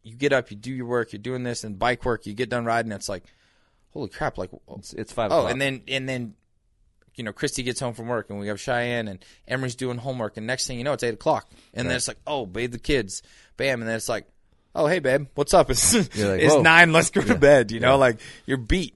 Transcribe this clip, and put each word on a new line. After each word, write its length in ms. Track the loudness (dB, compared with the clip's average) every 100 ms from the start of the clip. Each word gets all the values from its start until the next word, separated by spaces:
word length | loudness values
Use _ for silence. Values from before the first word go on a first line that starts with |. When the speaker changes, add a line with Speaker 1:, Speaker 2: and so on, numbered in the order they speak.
Speaker 1:
you 140 | -20 -4
get 180 | 0
up, 160 | 0 0
you 80 | -10
do 140 | -10
your 160 | -10 -4
work, 260 | -2 -2
you're 80 | -8
doing 220 | -8 -6
this, 200 | -6 -8
and 140 | -10 -2
bike 260 | -2 0
work, 220 | -2 -4 -6
you 80 |
get 160 | -6 -4
done 160 | -4 -2
riding, 260 | -2 -2
it's 160 | -6 -8
like, 140 | -10 -12 _ _ _ _ _ _
holy 180 | -12 -12
crap, 280 | -6 -6 -6
like, 100 | -10 -14 -20 -20
Speaker 2:
It's, 160 | -14
it's 180 | -12 -8
five 180 | -4 0
Speaker 1:
oh, 80 | 0
Speaker 2:
o'clock. 120 | 0
Speaker 1:
and 100 | -2
then, 220 | -4 -4 -6
and 220 | -6 -4
then, 240 | -6 -8 -14 _ _ _ _ _ _ _ -14
you 80 |
know, 80 | -12
Christy 280 | -6 -6 -4
gets 160 | -6 -6
home 140 | -6
from 140 | -8 -6
work, 220 | -6 -6
and 80 | -8
we 80 | -8
have 120 | -8
Cheyenne, 480 | -4 -4 -2 -4 -6
and 160 | -12 -20 _ -8
Emery's 280 | -6 -6 -6
doing 220 | -6 -6
homework, 360 | -8 -6 -6 -6
and 100 | -6
next 180 | -6 -6
thing 100 | -6
you 40 |
know, 100 | -6
it's 100 | -4
eight 100 | -4
o'clock. 340 | -2 -2 -2 -4 -18 _
And 120 | -8 -4
then 60 |
Speaker 2:
Right. 40 | -2
Speaker 1:
it's 100 | -4
like, 100 | -8 -8
"Oh, 200 | -6 -6
bathe 260 | -6 -6
the 80 | -6
kids." 420 | -2 -2 -2 -10 -16 _ _ -4
Bam. 240 | -2 -2
And 80 | -2
then 80 | -4
it's 100 | -4
like, 160 | -6 -8 _ _ _ _
"Oh, 140 | -2 0
hey, 120 | 2
babe, 280 | 2 0 0 -4
what's 180 | 4
up?" 160 | 4 6
<laughs> 0 |
It's, 240 | 2 4 4 2 0
Speaker 2:
You're 140 | 0
like, 100 | 4
Speaker 1:
it's 120 | 6 8
Speaker 2:
"Whoa." 60 |
Speaker 1:
nine, 320 | 8 8 8
let's 160 | 6 4
go 120 | 2
to 60 | 2
Speaker 2:
Yeah. 0 | 4
Speaker 1:
bed, 340 | 8 8 4
you 80 | 2
know? 80 | 4
Speaker 2:
Yeah. 60 | 6
Speaker 1:
Like, 240 | 4 2 -8 -14 -4
you're 120 | -4
beat. 380 | 0 -2 -2